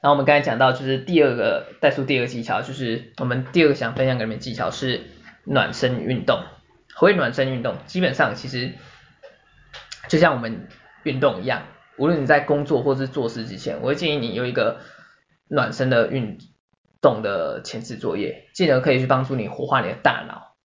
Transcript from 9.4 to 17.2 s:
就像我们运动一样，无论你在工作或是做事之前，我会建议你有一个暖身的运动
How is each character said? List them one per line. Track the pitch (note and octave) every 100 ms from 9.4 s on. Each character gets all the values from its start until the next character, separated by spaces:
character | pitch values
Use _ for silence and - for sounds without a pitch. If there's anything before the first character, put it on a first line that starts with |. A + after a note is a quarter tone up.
| _ _ _ - - - -
就 | D#3
像 | E3
我 | C3
们 | A#2 A2+ - - _ _
运 | D3+ C3
动 | C#3 F#2
一 |
样， | B2 A#2 - - _ -
无 | C#3+
论 | E3
你 | C3
在 | D3
工 | C#3+ D3
作 | C#3 C#3+
或 | C3+
是 | C3+ C3+
做 | C#3+ A#2
事 | A2+
之 | A2 F#2+
前， | A2+ D2
我 | B2
会 |
建 | D3 E3+
议 | D3
你 | A#2
有 | G2+ B2
一 |
个 | A#2+ G#2 - - - - _ _ _ _
暖 | D3 A#2
身 | A2+ C3
的 | A#2+ A2+
运 | C3+ G#2+ F2+ - _ _ _ _ _
动 | C#3 A2